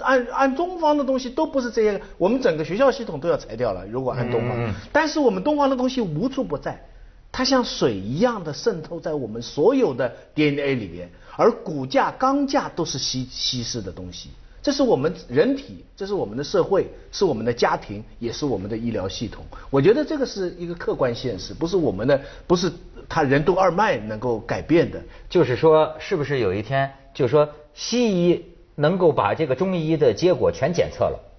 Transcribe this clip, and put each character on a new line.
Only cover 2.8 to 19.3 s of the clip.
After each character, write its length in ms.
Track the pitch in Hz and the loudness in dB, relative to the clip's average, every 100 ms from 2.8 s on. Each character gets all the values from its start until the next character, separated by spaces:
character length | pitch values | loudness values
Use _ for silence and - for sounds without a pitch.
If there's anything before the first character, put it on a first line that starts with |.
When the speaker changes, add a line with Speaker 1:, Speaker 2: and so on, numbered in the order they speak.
| 269 | 2
Speaker 1:
系 120 | - | 2
统 160 | 220 160 | -6 -4
都 100 | 170 | -2
要 60 | 143 | -2
裁 200 | - 113 | -4 -2
掉 160 | 120 | -2
了， 120 | 92 98 | -2 -6
如 180 | 123 | -4
果 80 | 127 | -2
按 180 | 117 117 | -2 0
东 160 | 117 123 | 0 0
方。 40 | 120 | -2
Speaker 2:
嗯。 160 | 117 - - | -4 -6 -2
Speaker 1:
但 160 | 294 311 | 0 2
是 100 | 311 | 2
我 120 | 262 | 2
们 120 | 190 | 2
东 140 | 294 294 | 0 2
方 140 | 277 | 2
的 40 | |
东 140 | 262 254 | 2 0
西 140 | 254 | 0
无 260 | 196 151 254 | -2 -2 -2
处 160 | 269 | -2
不 120 | 196 143 | -4 -4
在， 280 | 165 - - - - - - | -6 -10 -16 -20 -20 -20 -12
它 100 | - | -4
像 220 | 262 262 | 2 2
水 300 | 233 - 151 | 0 0 0
一 260 | 98 98 143 | 0 -4 0
样 240 | 247 220 | 0 0
的 80 | 156 | -8
渗 300 | 139 233 175 | -4 -4 -4
透 180 | - 170 | -8 -8
在 140 | 170 | -6
我 120 | 151 113 | -6 -6
们 140 | 113 | -8
所 340 | 123 - 180 | -8 2 4
有 200 | 269 202 | 6 2
的 180 | 123 123 - - | 2 -4 -4 -8
D 160 | - 151 | 0 2
N 80 | 143 | 2
A 160 | 143 | 0
里 120 | 131 95 | -2 -4
边， 240 | 85 87 - - - | -10 -14 -18 -16 2
而 140 | 190 | 4
骨 360 | 233 196 147 131 | 4 -6 -6 0
架、 240 | 269 185 | 0 0
钢 340 | - 262 277 269 | 0 0 2 2
架 220 | 277 151 | 0 -2
都 160 | - | -4
是 140 | 156 135 | -4 -4
西-， 280 | - 131 127 | -6 -6 -8
西 300 | - - 127 | -6 -6 -4
式 160 | 117 120 | -6 -8
的 100 | 92 | -8
东 220 | 85 92 | -12 -14
西。 180 | 85 - - - - | -14 -16 -20 -20 -4
这 80 | - | -2
是 100 | 277 | 2
我 140 | 254 | 2
们 180 | 147 151 - - | 4 2 -4 -2
人 280 | 123 220 269 | 2 2 0
体， 280 | - 87 - - | -6 -18 -20 -12
这 100 | 196 | -6
是 80 | |
我 100 | 190 | -4
们 140 | 107 113 | -4 -6
的 60 | |
社 180 | 147 190 | -2 0
会， 240 | 156 190 123 - - | 2 0 0 -8 -16
是 140 | - | -2
我 100 | 190 | 0
们 100 | 110 | 0
的 80 | 117 | -2
家 240 | 117 170 170 | 0 0 0
庭， 260 | - 101 - - | -6 -12 -14 -10
也 120 | 117 | -8
是 140 | - 147 | -4 -2
我 100 | 101 | -2
们 140 | 101 | -4
的 60 | 113 | -4
医 160 | 117 | -4
疗 160 | 107 95 | -4 -6
系 180 | - | -6
统。 180 | 104 | -8